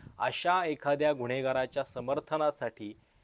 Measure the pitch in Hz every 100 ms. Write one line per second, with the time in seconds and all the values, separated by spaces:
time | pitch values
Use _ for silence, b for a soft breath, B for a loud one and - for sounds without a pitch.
0 | B B 127 - 175 180 170 147 143 143
1 | 151 143 120 131 131 131 131 143 135 127
2 | 123 147 - 156 151 - 117 - 104 -
3 | _ _